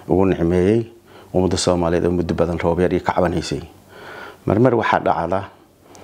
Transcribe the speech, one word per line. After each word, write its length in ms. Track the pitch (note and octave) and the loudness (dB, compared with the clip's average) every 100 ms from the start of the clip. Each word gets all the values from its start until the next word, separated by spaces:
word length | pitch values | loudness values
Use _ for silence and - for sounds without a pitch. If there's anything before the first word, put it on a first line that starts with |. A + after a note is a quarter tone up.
| - | -2
ugu 160 | F2 F#2+ | 2 2
nicmeeyey 680 | - E2+ F2+ F#2 A#2 A2+ - - - - | 0 0 2 2 0 -2 -12 -20 -20 -6
ummadda 240 | F2+ F#2 F2+ | -2 0 0
Soomaaliyeed 480 | - F2 E2+ F2 F2 | 0 0 0 0 0
oo 60 | |
muddo 220 | F2 E2+ E2 | 0 -2 -2
badan 240 | E2+ E2 | -2 -2
roob 200 | F2 E2+ | -2 0
yari 200 | F2 F2 | 0 0
ka 140 | - | -2
cabanaysay. 480 | F2+ F2 E2 - C#2 - - - - - - - - - | 0 0 -2 -4 -8 -10 -18 -20 -20 -20 -18 -20 -8 0
Marmar 300 | G2 B2+ A#2 | 4 4 4
waxaa 240 | G#2 F2+ | 2 2
dhacda 400 | E2 F2 E2+ F#2+ G2 - _ _ - - | 2 -2 -2 -4 -6 -14 _ _ -20 -20